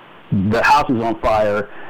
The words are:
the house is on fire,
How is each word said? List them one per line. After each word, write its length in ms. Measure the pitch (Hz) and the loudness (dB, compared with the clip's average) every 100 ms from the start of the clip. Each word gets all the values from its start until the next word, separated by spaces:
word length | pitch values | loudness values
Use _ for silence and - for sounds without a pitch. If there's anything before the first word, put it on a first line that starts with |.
| - - - 104 101 | -20 -20 -4 -2 0
the 120 | 113 | 0
house 280 | - 143 131 | 2 2 2
is 120 | 113 | -2
on 160 | 113 110 | -2 -2
fire, 500 | 120 107 107 104 - - | 0 2 2 0 -4 -12